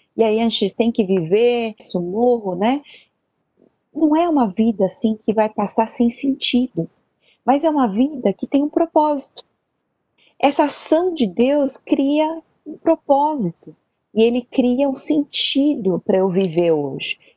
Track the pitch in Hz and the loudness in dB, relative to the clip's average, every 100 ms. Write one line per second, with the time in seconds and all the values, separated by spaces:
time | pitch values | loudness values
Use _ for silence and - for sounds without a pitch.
0 | _ - 220 214 226 - 196 - 233 233 | _ 0 0 2 0 0 -2 0 0 0
1 | 185 190 160 202 240 240 226 214 - 185 | 2 0 2 2 2 2 -4 -8 -8 -6
2 | 175 202 247 240 202 180 214 285 - - | -4 0 2 0 -2 -2 0 -2 -6 -20
3 | _ _ _ _ _ _ _ _ _ - | _ _ _ _ _ _ _ _ _ 0
4 | 311 311 349 294 226 180 226 202 190 - | 2 2 2 2 0 0 0 0 -2 0
5 | 226 220 - 214 214 - 202 - 220 - | -4 -2 -2 0 0 -2 -2 -2 -2 0
6 | 240 240 277 269 - 240 247 170 165 _ | 0 0 -4 -2 0 0 0 -4 -8 _
7 | _ _ _ _ - 285 320 302 247 196 | _ _ _ _ 0 2 2 2 0 0
8 | 269 285 208 190 - 277 294 - 330 320 | -2 0 -2 -2 -2 0 0 0 0 2
9 | 302 285 - - - _ _ _ _ _ | 2 0 -6 -16 -20 _ _ _ _ _
10 | _ _ _ - 277 277 294 - - 311 | _ _ _ -2 0 2 0 -2 0 0
11 | 370 330 214 170 254 294 277 - - 269 | 0 -2 -2 0 2 2 0 -4 -8 -4
12 | 277 294 311 330 - _ - - 320 320 | -2 0 -2 -4 -14 _ -20 -6 -2 -2
13 | - 277 294 302 180 - - 156 _ _ | 0 0 0 -2 -4 -6 -16 -20 _ _
14 | _ 208 226 247 240 - 247 247 277 269 | _ 2 2 2 -2 0 0 2 -2 -2
15 | - 302 294 - - 277 285 277 190 170 | -2 -2 -2 -2 -2 0 0 0 -2 -2
16 | - 190 190 180 190 160 170 156 143 131 | 0 0 2 0 0 0 2 0 -2 -6
17 | - - _ | -10 -12 _